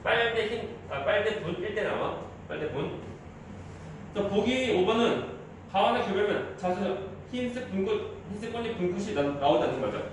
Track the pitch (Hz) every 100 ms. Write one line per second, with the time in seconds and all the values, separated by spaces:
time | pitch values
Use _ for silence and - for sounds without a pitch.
0 | - 233 233 226 214 233 - - - -
1 | - - 220 214 156 - 214 208 - -
2 | - - - - - - - 135 - -
3 | - - - - - - - - - -
4 | - 214 196 202 226 254 254 180 185 226
5 | 233 - - - - - - 196 226 -
6 | 196 190 202 151 - - 180 185 196 190
7 | - - - 247 247 240 196 190 196 220
8 | - - 165 202 226 233 233 190 180 190
9 | 220 143 143 143 139 156 139 135 123 -
10 | -